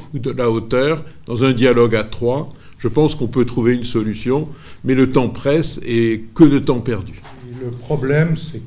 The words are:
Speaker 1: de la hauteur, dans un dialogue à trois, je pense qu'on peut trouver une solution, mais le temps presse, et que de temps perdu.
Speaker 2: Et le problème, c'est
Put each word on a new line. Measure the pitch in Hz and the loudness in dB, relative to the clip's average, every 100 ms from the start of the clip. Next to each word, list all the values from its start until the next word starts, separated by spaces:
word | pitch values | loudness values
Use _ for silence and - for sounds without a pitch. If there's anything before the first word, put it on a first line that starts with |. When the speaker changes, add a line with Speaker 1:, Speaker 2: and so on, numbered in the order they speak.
| - 139 | -8 -8
Speaker 1:
de | 123 | -6
la | 123 120 | -2 0
hauteur, | 113 113 127 143 156 - - - | 0 0 0 0 -2 -6 -14 -6
dans | 120 131 | 0 2
un | |
dialogue | 113 127 120 117 110 | 4 4 6 4 2
à | |
trois, | 110 - 120 135 175 - - - | -2 -4 -2 -2 -6 -14 -20 -6
je | 113 | -2
pense | 151 151 151 | 2 2 0
qu'on | 113 | -2
peut | 127 117 | 0 0
trouver | - 117 | 0 2
une | 123 127 | 0 0
solution, | 117 107 110 117 139 151 - - - | -2 -2 -4 -2 -2 -4 -12 -18 -8
mais | 127 131 | 0 2
le | 131 | 2
temps | 135 117 | 2 0
presse, | - 139 160 - - 120 | -2 0 0 0 -6 -2
et | 117 117 110 110 - | 0 0 -2 -2 6
que | |
de | 151 139 | 6 6
temps | 139 123 | 2 -2
perdu. | 123 104 - - - - 123 | -2 -4 -6 -14 -18 -20 -16
Speaker 2:
Et | 123 123 | -10 -10
le | |
problème, | - - 147 131 151 165 160 | -10 -6 -4 0 2 2 0
c'est | - 110 | -6 -12